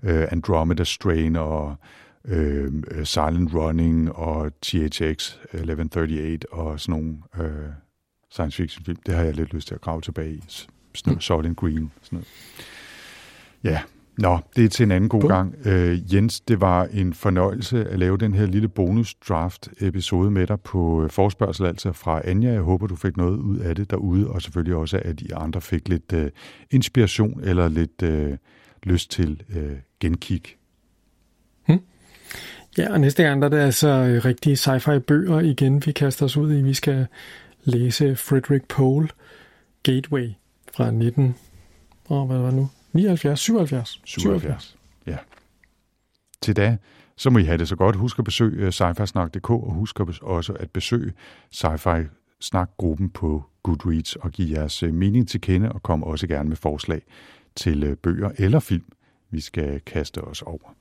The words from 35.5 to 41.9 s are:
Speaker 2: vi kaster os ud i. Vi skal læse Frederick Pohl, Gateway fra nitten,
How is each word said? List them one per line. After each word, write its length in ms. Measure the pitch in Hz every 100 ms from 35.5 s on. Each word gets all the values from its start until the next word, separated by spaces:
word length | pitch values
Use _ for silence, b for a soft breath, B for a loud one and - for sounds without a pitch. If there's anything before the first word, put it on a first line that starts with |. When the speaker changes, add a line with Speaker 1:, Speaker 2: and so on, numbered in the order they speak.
| 135 135 143 139
Speaker 2:
vi 60 |
kaster 320 | 143 139 131
os 120 | 143 147
ud 160 | 151
i. 100 | 147
Vi 120 | 135
skal 320 | 135 - 135 127 B B B B B
læse 520 | - 120 123 113 143 131
Frederick 480 | - 139 - 143 -
Pohl, 420 | - 131 135 156 - b b b b b _
Gateway 460 | - 131 135 143 120 101 _ _ - -
fra 140 | 120
nitten, 440 | 113 117 117 135 123 b b b b b